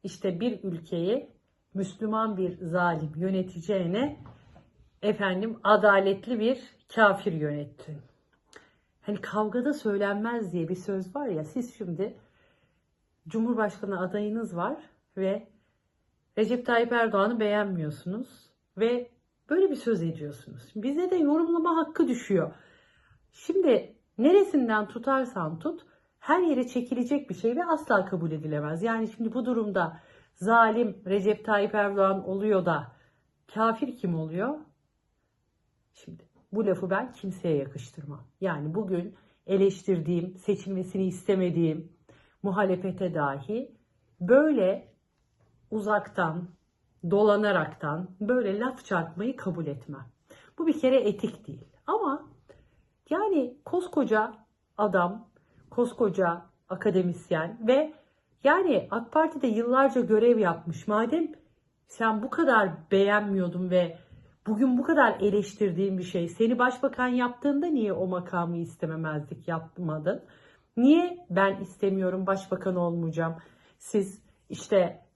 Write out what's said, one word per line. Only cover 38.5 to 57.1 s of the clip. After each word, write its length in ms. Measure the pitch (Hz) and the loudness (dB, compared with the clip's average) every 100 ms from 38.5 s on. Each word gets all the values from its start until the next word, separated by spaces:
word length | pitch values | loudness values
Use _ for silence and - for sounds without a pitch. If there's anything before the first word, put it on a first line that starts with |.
| 151 151 175 | -4 -4 -4
bugün 400 | 196 180 175 - _ _ - | -2 -4 -4 -14 _ _ -2
eleştirdiğim, 880 | 190 196 190 - 180 156 175 180 - | 2 2 2 -2 -2 0 -2 -2 -8
seçilmesini 680 | - 196 190 190 185 190 190 | -4 -4 -2 -6 -4 -2 -2
istemediğim 840 | 175 - 196 180 165 165 156 - _ _ - _ _ | -4 -2 0 2 2 0 0 -10 _ _ -20 _ _
muhalefete 680 | 202 190 196 180 190 180 185 | -4 0 2 0 -2 -4 -4
dahi 640 | 160 143 139 143 220 311 - _ _ _ _ | 0 -2 -4 -6 -6 -6 -14 _ _ _ _
böyle 720 | 180 254 311 269 185 196 - _ _ _ _ _ _ _ _ | 6 6 6 4 2 0 -6 _ _ _ _ _ _ _ _
uzaktan, 760 | 214 202 208 202 - 165 160 175 - _ _ _ _ 170 | -6 0 -2 -2 -4 -2 -4 -10 -16 _ _ _ _ 0
dolanaraktan 960 | 196 214 202 208 180 156 - 151 156 185 - | 4 6 4 4 2 0 -6 -6 -6 -8 -8
böyle 380 | 208 254 208 202 | 0 0 0 -2
laf 260 | 247 - - | -4 -6 -4
çarpmayı 500 | 185 165 175 220 254 | -4 -4 -6 -6 -4
kabul 320 | 196 170 151 | -6 -4 -6
etmem. 380 | 143 - 143 - _ _ - - - | -8 -12 -16 -16 _ _ -20 -20 -4
Bu 100 | 330 | 0
bir 120 | 294 | 2
kere 160 | 254 262 | 4 4
etik 520 | 208 - 208 - - | 2 -2 -6 -8 -16
değil. 200 | - - _ - | -16 -18 _ -4
Ama 420 | 440 359 285 - - _ - _ _ _ _ _ | -2 -2 -4 -8 -20 _ -20 _ _ _ _ _
yani 480 | 320 427 339 247 - - | -2 0 0 0 -6 -4
koskoca 680 | 349 359 - 247 214 220 - _ _ _ - | -4 -2 -2 2 2 0 -6 _ _ _ -2
adam, 520 | 208 185 175 214 - _ _ _ _ | 2 2 0 -4 -14 _ _ _ _
koskoca 760 | - 240 - 214 180 175 170 - _ _ | -2 -2 2 0 2 0 0 -8 _ _
akademisyen 960 | 185 214 185 180 | -2 0 2 0